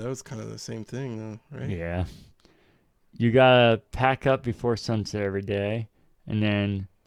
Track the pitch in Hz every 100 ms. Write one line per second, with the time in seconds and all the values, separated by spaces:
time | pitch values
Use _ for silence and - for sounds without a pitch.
0 | 117 131 - 117 110 110 - 113 107 120
1 | 135 110 110 107 - 143 123 92 85 87
2 | 87 - - _ _ _ _ _ _ _
3 | _ - 117 120 131 127 117 110 - -
4 | 131 131 139 135 - 110 120 113 - 113
5 | 98 104 101 98 98 101 101 113 113 _
6 | _ _ - 107 107 101 101 101 98 _